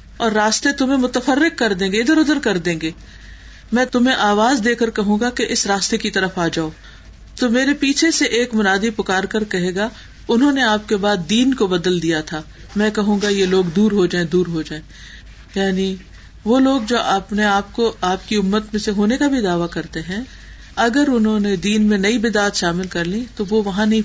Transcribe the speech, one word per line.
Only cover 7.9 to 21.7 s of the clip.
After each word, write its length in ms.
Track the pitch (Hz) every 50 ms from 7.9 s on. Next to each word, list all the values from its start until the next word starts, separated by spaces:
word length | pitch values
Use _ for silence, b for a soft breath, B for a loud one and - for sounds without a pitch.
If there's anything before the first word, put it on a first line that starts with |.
| 277 - 320 330
سے 140 | 311 - -
ایک 300 | - - 233 247 247 220
منادی 360 | 214 208 190 190 196 214 233
پکار 340 | 214 - 190 - 185 190 196
کر 200 | 190 - 220 214
کہے 300 | 214 - 185 175 185 175
گا، 140 | 196 214 240 B B B B B B B -
انہوں 240 | 233 233 277 285
نے 100 | 277 269
آپ 260 | 254 220 214 214 214 -
کے 80 | 220
بعد 200 | 196 196 208 208 185 160 151
دین 240 | 214 233 254 269 254
کو 120 | - 214
بدل 360 | 185 185 175 165 185 185 175
دیا 180 | 170 165 165 156
تھا۔ 220 | 156 - 160 156 156 - B B B B -
میں 140 | 202 214 214
کہوں 280 | 214 214 202 214 208 196
گا، 60 | 202 202
یہ 180 | 202 196 190
لوگ 180 | 185 185 190 180
دور 280 | 170 156 202 214 214
ہو 140 | 202 208 180
جائیں، 200 | 170 180 175 175
دور 200 | 151 180 180 180
ہو 160 | 170 170 160
جائیں، 200 | 156 - 156 156 - B B B B B B B B B B B B B -
یعنی 420 | 196 196 196 190 185 190 190 190 190 - - B B B B B - -
وہ 160 | 208 247 269
لوگ 200 | 262 269 269 269
جو 180 | 214 214 240 226
اپنے 440 | - - 190 196 190 - 208 208 214
آپ 280 | 208 196 202 196 -
کو 200 | - - 233 220 - -
آپ 280 | - 180 190 185 - -
کی 80 | 220
امت 260 | 208 190 190 202 220 214 -
میں 60 | 214 208
سے 120 | 208 220
ہونے 260 | 202 208 208 214 254
کا 120 | 269 294 285
بھی 120 | 269 254
دعویٰ 280 | 208 185 175 170 170 170
کرتے 300 | - 165 156 160 - 165
ہیں، 200 | 165 170 190 214 262 B B B B B B B B B B
اگر 320 | - 226 233 226 285 294 285
انہوں 280 | 254 233 214 214 214 214
نے 160 | 202 208 196
دین 260 | 175 160 208